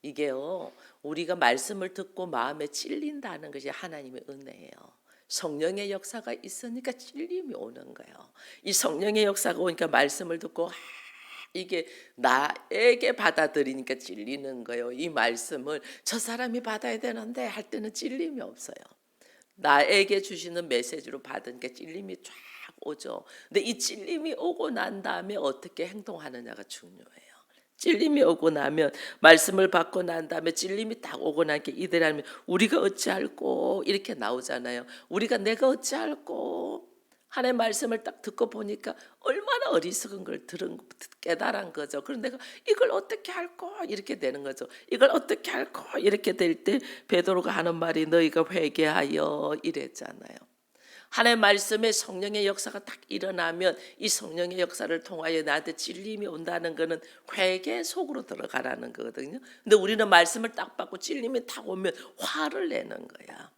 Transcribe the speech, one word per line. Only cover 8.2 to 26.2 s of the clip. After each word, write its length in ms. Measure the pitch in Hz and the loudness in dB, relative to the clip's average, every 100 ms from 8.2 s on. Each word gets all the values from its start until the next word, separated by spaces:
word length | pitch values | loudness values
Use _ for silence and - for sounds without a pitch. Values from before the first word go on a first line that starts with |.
| - _ - - | -20 _ -20 -12
이 120 | - | -2
성령의 500 | 196 170 156 196 214 | 0 2 2 2 4
역사가 340 | 208 202 - 160 | 4 4 0 2
오니까 300 | 180 165 160 | 0 0 4
말씀을 500 | 127 143 - 180 165 | 6 4 2 -6 -6
듣고, 300 | 170 - 175 | -6 -4 -6
아, 40 | - - - - - - - - 180 | -6 -16 -18 -18 -20 -20 -18 -12 -10
이게 320 | 185 175 160 - - - | -4 -4 -4 -12 -20 2
나에게 1000 | 127 127 147 - - 202 240 240 - | 6 6 4 -2 -4 4 6 6 2
받아들이니까 840 | 247 165 160 151 151 135 135 127 131 | 4 4 4 2 2 0 -2 -4 -6
찔리는 680 | - 107 107 139 135 127 117 | -6 -10 -8 -8 -8 -10 -6
거예요. 260 | 120 120 | -6 -6
이 160 | 123 165 | -6 -4
말씀을 720 | 113 117 117 - 147 131 151 - - | 2 2 2 -6 -8 -6 -8 -8 -10
저 160 | - 226 | -6 -4
사람이 420 | 233 233 247 240 | -4 -4 -4 -4
받아야 380 | 240 214 247 226 | -4 -4 -4 -4
되는데 460 | 240 226 220 247 240 | -4 -6 -8 -6 -6
할 240 | 226 - | -6 -8
때는 240 | - 214 | -8 -6
찔림이 480 | 214 - 262 330 269 | -6 -6 -4 -6 -6
없어요. 340 | - 80 - - - _ _ _ _ _ _ _ | -10 -12 -16 -16 -20 _ _ _ _ _ _ _
나에게 680 | 147 143 147 196 196 196 | 6 8 8 6 6 2
주시는 460 | 196 180 175 170 170 | 0 -8 -6 -6 0
메시지로 540 | 123 123 156 131 139 | 0 0 -8 -10 -14
받으니까 480 | - - - 123 123 | -8 -8 -8 -10 -12
찔림이 480 | - 160 170 196 185 | -12 -14 -12 -12 -14
쫙 100 | - - - - - _ | -16 -20 -20 -20 -20 _
오죠. 420 | - 151 - - - - - | -10 -10 -8 -10 -12 -20 0
근데 140 | 226 | 0
이 180 | - 233 | 0 -2
찔림이 540 | - 220 190 330 320 - | -4 -6 -4 -4 -4 -2
오고 340 | 349 349 302 | -2 -2 -2
난 300 | 233 - 196 | -2 -4 -4
다음에 360 | 190 175 190 208 | -6 -6 -6 -4
어떻게 500 | 139 135 180 - 180 | -4 -4 -12 -8 -8
행동하느냐가 760 | 208 196 175 | -8 -14 -12